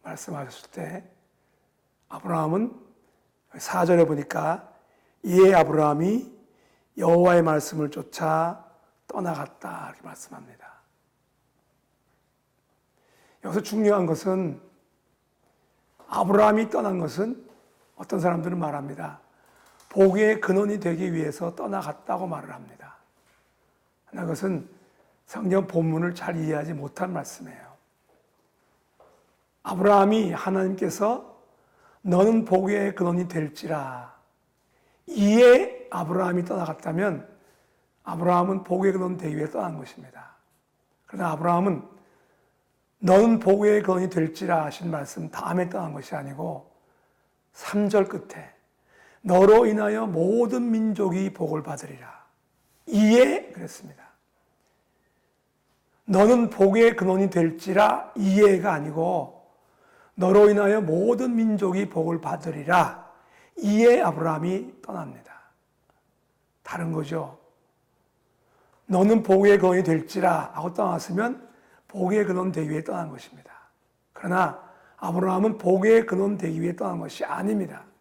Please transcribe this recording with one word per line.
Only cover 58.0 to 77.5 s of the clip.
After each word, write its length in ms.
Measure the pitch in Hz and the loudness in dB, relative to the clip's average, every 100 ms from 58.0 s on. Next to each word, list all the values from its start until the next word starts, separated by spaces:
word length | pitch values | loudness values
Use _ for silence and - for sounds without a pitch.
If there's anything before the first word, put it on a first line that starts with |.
| - - | -4 -4
이에가 580 | 196 190 208 190 196 | 0 6 6 6 0
아니고 680 | 156 151 156 170 180 135 - _ _ _ _ _ _ _ - | -4 -4 -4 -4 -4 -6 -16 _ _ _ _ _ _ _ -2
"너로 340 | 180 202 208 | 4 6 6
인하여 320 | 208 202 214 | 6 2 0
모든 540 | 175 160 214 240 254 233 | 0 0 0 0 0 0
민족이 540 | 226 208 196 180 202 | 0 0 -2 -2 -4
복을 320 | - 160 170 | -4 -4 -4
받으리라." 880 | 165 170 165 156 147 180 - - - _ _ _ _ - | -6 -8 -8 -10 0 2 2 -4 -20 _ _ _ _ -6
이에 440 | 208 214 233 240 | -2 4 6 6
아브라함이 800 | 180 156 165 156 170 190 254 - | 2 -2 -4 -2 -4 -4 -8 -16
떠납니다. 520 | - 190 147 123 - - _ _ _ _ _ _ _ _ _ _ _ _ | -14 -12 -12 -16 -20 -20 _ _ _ _ _ _ _ _ _ _ _ _
다른 300 | - - 165 | -14 -8 -6
거죠. 460 | 160 143 160 147 - _ _ _ _ _ _ _ _ _ _ _ _ _ _ - | -6 -6 -8 -10 -16 _ _ _ _ _ _ _ _ _ _ _ _ _ _ -4
"너는 360 | 185 202 226 | 2 4 4
복의 360 | 220 190 202 202 | 4 4 6 6
근원이 240 | 185 180 | 4 2
될지라." 680 | 170 160 160 190 180 160 143 | 2 0 -2 -2 0 0 -4
하고 200 | - 170 | -8 -8
떠났으면 720 | 175 196 175 - 180 233 247 - _ _ _ _ | -4 -2 -2 -4 -4 -4 -6 -16 _ _ _ _
복의 380 | 196 180 214 185 | -6 -2 0 0
근원 260 | 180 185 | -2 -4
되기 200 | 165 151 | -4 -4
위해 120 | 156 | -6
떠난 260 | 160 180 160 | -6 -8 -10
것입니다. 440 | 131 - 151 - - _ _ _ _ _ | -14 -20 -20 -20 -20 _ _ _ _ _
그러나 500 | - 175 185 170 - - _ _ _ | -12 -4 0 -2 -4 -20 _ _ _
아브라함은 600 | - 175 190 185 214 214 | -6 -2 -2 0 -2 -2
복의 480 | 180 190 214 226 226 | 0 2 4 4 2
근원 320 | 185 202 202 | -2 -2 -4
되기 240 | 175 160 | -6 -4
위해 140 | 170 175 | -6 -6
떠난 240 | 196 175 | -8 -8
것이 240 | - - | -10 -10
아닙니다. 600 | - - 190 | -10 -6 -4